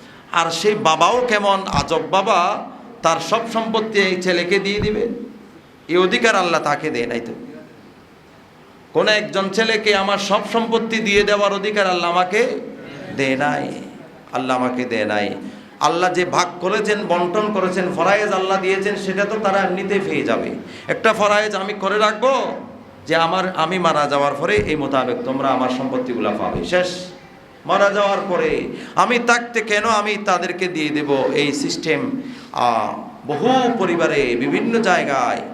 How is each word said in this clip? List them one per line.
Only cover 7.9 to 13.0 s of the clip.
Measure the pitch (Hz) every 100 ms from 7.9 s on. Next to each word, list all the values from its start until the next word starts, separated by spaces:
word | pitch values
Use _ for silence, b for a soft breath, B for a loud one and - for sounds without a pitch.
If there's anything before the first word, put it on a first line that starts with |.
| - - - - - - - - - -
কোন | 160 202
একজন | 214 - 185 190
ছেলেকে | 190 226 220 214 202
আমার | 196 196
সব | 196 208 208
সম্পত্তি | 233 226 226 226 226
দিয়ে | 202 202
দেওয়ার | 196 208 202
অধিকার | 196 208 208 190
আল্লাহ | 180 170
আমাকে | 175 180 208 247 - - - - -